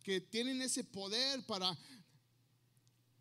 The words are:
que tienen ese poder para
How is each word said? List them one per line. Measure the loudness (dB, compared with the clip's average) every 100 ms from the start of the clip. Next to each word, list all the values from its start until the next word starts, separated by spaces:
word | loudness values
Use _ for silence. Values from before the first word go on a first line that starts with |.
que | 0 0
tienen | 2 0 2 0
ese | 0 0
poder | -2 -6 -2 0 2 0 -2
para | 2 2 0 -8 -20 -20 -20 _ _ _ _ _ _ _ _ _ _